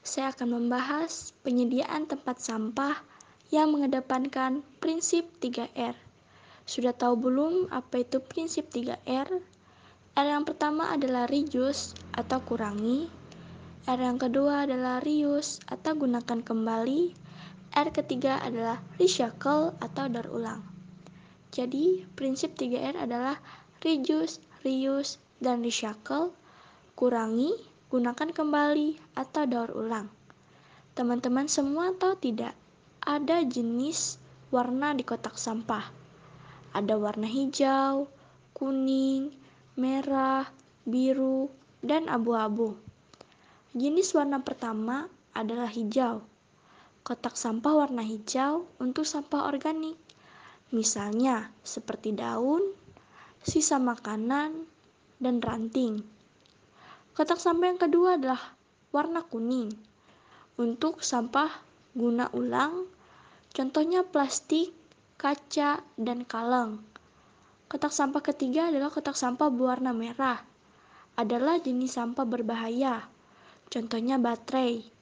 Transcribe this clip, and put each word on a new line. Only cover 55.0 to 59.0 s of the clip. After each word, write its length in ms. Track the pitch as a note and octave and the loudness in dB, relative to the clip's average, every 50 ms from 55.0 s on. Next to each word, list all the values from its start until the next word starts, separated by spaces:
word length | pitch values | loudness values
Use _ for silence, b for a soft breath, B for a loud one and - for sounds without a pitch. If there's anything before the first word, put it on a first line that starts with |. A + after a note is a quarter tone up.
| _ _ _ _ | _ _ _ _
dan 240 | B3+ B3+ B3 A#3+ | 0 0 2 2
ranting. 640 | A3+ A3+ A3 A#3 A3 A3+ A3 C4+ B3+ A#3 G#3+ G#3+ G#3+ - - - - _ _ _ _ _ _ _ B B B B B B B B B B _ - | 0 0 -2 -2 -4 -2 0 0 2 2 0 -4 -6 -8 -16 -20 -20 _ _ _ _ _ _ _ B B B B B B B B B B _ 0
Kotak 240 | - D#4+ E4+ E4+ | 2 2 2 2
sampah 240 | - F4+ E4+ E4 F4 | 4 2 4 4 4
yang 160 | F4+ F4+ F4+ | 2 4 4
kedua 320 | F4+ D4+ D4 E4+ F4 F#4 F4+ | 2 4 6 6 6 6 4
adalah 400 | E4 C4 C4 B3+ B3 - - - _ _ _ _ _ _ _ - | 4 2 0 0 -2 -4 -12 -18 _ _ _ _ _ _ _ 0
warna 320 | C#4+ | 0